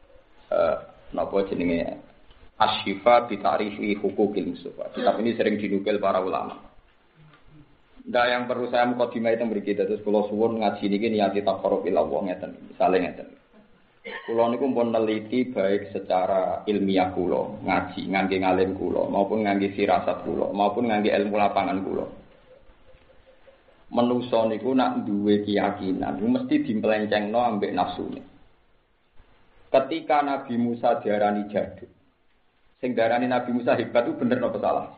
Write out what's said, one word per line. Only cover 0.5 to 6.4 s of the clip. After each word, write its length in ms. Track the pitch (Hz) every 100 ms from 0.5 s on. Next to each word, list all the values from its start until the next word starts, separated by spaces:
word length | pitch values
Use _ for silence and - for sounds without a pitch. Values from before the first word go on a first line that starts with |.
eh, 240 | 87 82 76 - - - 87
nopo 260 | 80 98 98
jenenge, 560 | - 87 82 - - - - - - - -
Asy-Syifa 720 | 110 - 104 98 - 120 117
bi 80 | 101
Ta'rifi 580 | 98 87 107 104 107 101
Hukukil 500 | 98 104 101 98 87
Mustafa. 400 | 85 - - -
Kitab 240 | 107 110 104
ini 160 | 117 110
sering 240 | 110 104
dinukil 400 | 104 98 101 104
para 180 | 98 95
ulama. 380 | 92 73